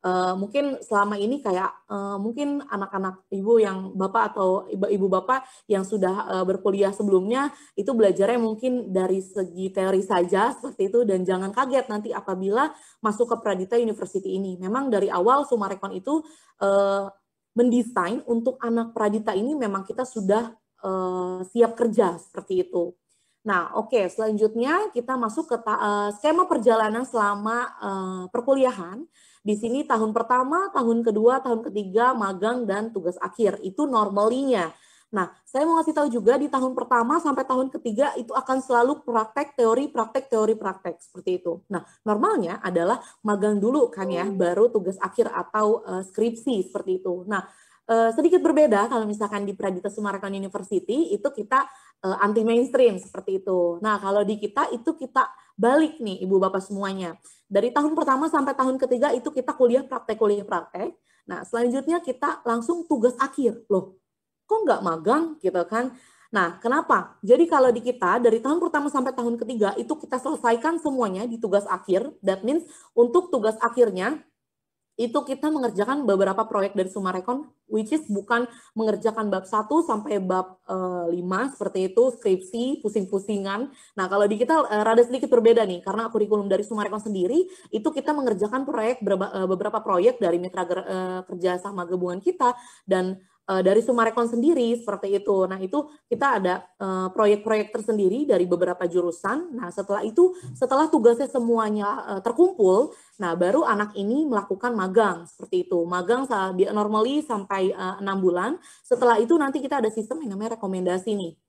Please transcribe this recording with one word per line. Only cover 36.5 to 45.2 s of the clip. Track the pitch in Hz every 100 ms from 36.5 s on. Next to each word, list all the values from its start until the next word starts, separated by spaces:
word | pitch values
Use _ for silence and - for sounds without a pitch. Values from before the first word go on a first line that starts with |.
tahun | 262 262
pertama | 247 233 247 233 320
sampai | 330 269 262
tahun | 254 262
ketiga | - 233 208 285 -
itu | 233
akan | - 262 262
selalu | 262 240 240 294 -
praktek | 233 233 - 294
teori, | - 226 226 285
praktek | 240 220 262 -
teori, | 226 214 220
praktek | 202 185 180 165
seperti | - 185 180 180
itu. | 175 170 _
Nah, | 180 - _
normalnya | 214 208 349 403 170 190
adalah | 190 180 170 247 - _
magang | 214 202 208 208
dulu | 208 285 254
kan | 185 196
ya, | 170 190
baru | 190 175 175 240
tugas | 226 180 190
akhir | 196 -